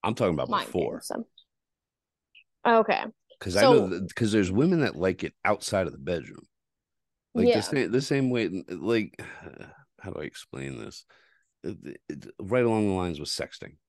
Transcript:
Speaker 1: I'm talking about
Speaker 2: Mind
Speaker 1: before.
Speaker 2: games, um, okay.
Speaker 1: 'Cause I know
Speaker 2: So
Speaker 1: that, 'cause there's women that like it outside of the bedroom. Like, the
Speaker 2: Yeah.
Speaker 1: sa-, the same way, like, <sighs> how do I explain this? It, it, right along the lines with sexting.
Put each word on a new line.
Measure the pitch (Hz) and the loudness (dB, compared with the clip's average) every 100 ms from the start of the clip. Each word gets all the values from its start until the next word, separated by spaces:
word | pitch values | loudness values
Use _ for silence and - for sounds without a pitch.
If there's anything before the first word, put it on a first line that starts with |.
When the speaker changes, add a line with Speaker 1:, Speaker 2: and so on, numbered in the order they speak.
Speaker 1:
I'm | 101 113 | -4 0
talking | 107 | 2
about | 80 65 | 2 0
Speaker 2:
Mind | 202 | -2
Speaker 1:
before. | - 92 - - | -2 -2 -2 -6
Speaker 2:
games, | - | -8
um, | - 233 _ _ _ _ _ _ _ _ _ _ - _ _ - | -10 -10 _ _ _ _ _ _ _ _ _ _ -20 _ _ 4
okay. | 226 214 185 - - _ _ | 4 4 0 -2 -12 _ _
Speaker 1:
'Cause | - 87 | -2 4
I | - | 8
know | 247 | 8
Speaker 2:
So | - | 6
Speaker 1:
that, | 90 95 - | -4 -6 -2
'cause | 110 | 2
there's | 107 92 | 2 2
women | 98 160 175 | 2 2 2
that | 123 76 | 0 0
like | 95 90 | -2 0
it | 85 _ - | -6 _ -2
outside | 104 - 101 87 | -2 0 -2 -2
of | |
the | - | -4
bedroom. | 69 87 62 50 - _ _ _ _ _ _ _ _ | -4 -4 -6 -18 -20 _ _ _ _ _ _ _ _
Like, | - 120 | 2 4
the | 107 | 4
Speaker 2:
Yeah. | |
Speaker 1:
sa-, | - 143 92 | 2 0 2
the | 120 | 0
same | 135 139 131 | 2 0 2
way, | 123 101 90 - | 0 0 -4 -8
like, | 90 87 117 98 - | -6 0 0 0 -8
<sighs> | - - - - - - _ _ | -16 -14 -18 -18 -20 -20 _ _
how | 98 | -12
do | - | -10
I | 76 | -10
explain | - - - 67 62 | -12 -14 -10 -10 -10
this? | 53 - - _ _ _ _ _ | -12 -14 -20 _ _ _ _ _
It, | 82 - - - _ | -12 -10 -14 -16 _
it, | 73 - - | -14 -14 -14
right | 95 123 120 | -2 2 2
along | 110 104 | 2 2
the | 95 | 0
lines | 87 73 | -2 -4
with | 73 | -8
sexting. | - - - - 82 | -6 -8 -10 -18 -20